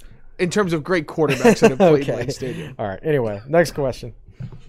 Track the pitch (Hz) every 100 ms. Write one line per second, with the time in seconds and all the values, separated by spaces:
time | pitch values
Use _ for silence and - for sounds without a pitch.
0 | - - - - 180 208 185 165 135 185
1 | 147 - 147 131 240 190 226 131 180 147
2 | 139 117 131 - 131 143 151 131 107 95
3 | 160 143 110 101 139 165 151 - 135 -
4 | 120 - - - - -